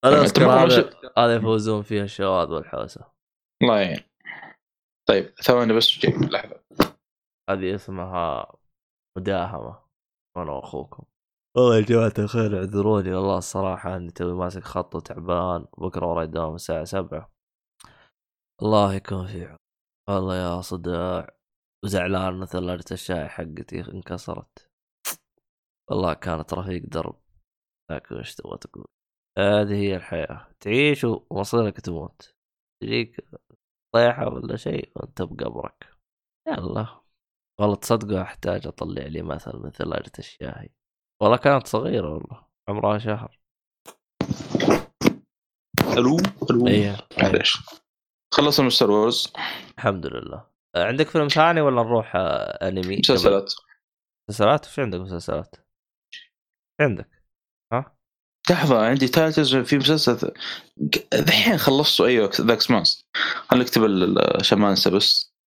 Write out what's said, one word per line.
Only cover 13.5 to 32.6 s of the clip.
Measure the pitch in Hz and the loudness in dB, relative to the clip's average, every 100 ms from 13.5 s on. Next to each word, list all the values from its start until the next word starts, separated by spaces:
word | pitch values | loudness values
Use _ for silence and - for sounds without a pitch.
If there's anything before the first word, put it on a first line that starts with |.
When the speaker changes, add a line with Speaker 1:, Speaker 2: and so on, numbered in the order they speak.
| 92 95 92 87 92 | -4 -4 -4 -8 -8
Speaker 2:
إني | 87 | -10
توي | - 90 | -8 -6
ماسك | 90 90 92 | -4 -6 -8
خط | - 90 87 | -8 -8 -6
وتعبان. | 85 - - 85 87 90 87 67 - | -10 -12 -12 -4 -2 -2 -4 -8 -10
بكرة | 92 90 87 | -8 -4 -4
وراي | 82 82 | -2 -4
دوام | 80 80 | -4 -6
الساعة | 82 - 82 | -8 -6 -6
سبعة. | 80 98 87 76 - _ _ _ _ _ - _ _ _ _ _ _ _ | -4 -8 -8 -10 -14 _ _ _ _ _ -20 _ _ _ _ _ _ _
الله | 107 107 101 | 2 4 4
يكون | 98 - 95 92 | 0 -6 -8 -8
في | 98 | -12
عون. | 85 - _ _ _ _ - | -14 -20 _ _ _ _ -4
والله | 98 92 92 | -4 -2 -4
يا | 90 87 | -4 -6
صداع. | 90 92 85 87 90 85 80 _ _ _ _ _ | -8 -8 -6 -4 -4 -6 -8 _ _ _ _ _
وزعلان | 101 98 90 92 92 92 | -4 -4 -2 -2 -2 -6
مثل | 92 90 | -8 -6
لرة | 90 90 - | -6 -8 -10
الشاي | 92 - 90 73 | -12 -6 -6 -6
حقتي | - 82 78 - 87 | -10 -12 -12 -12 -12
انكسرت. | 90 95 - 87 - 85 - - _ _ _ _ - - _ _ _ _ _ _ - | -12 -14 -12 -12 -10 -14 -14 -20 _ _ _ _ -12 -12 _ _ _ _ _ _ -8
والله | 107 90 | -4 -2
كانت | 80 92 80 78 | -4 -6 -8 -6
رفيق | 92 90 87 | -8 -8 -10
درب. | 78 82 - - _ _ _ _ _ _ _ | -8 -10 -10 -12 _ _ _ _ _ _ _
لكن | 76 _ 57 | -12 _ -14
ايش | 57 | -14
تبغى | - - - | -16 -14 -16
تقول؟ | - - - _ _ _ _ - | -16 -20 -20 _ _ _ _ -2
هذه | 101 104 101 | 2 2 2
هي | 101 101 92 | 0 -2 -4
الحياة. | - 85 76 - - _ | -6 -8 -8 -12 -18 _
تعيش | 101 117 143 143 | -2 2 2 2
ومصيرك | 123 113 _ 90 101 120 107 - | -2 -2 _ -8 -2 0 0 -4
تموت. | - 82 - _ - _ _ _ | -10 -10 -10 _ -20 _ _ _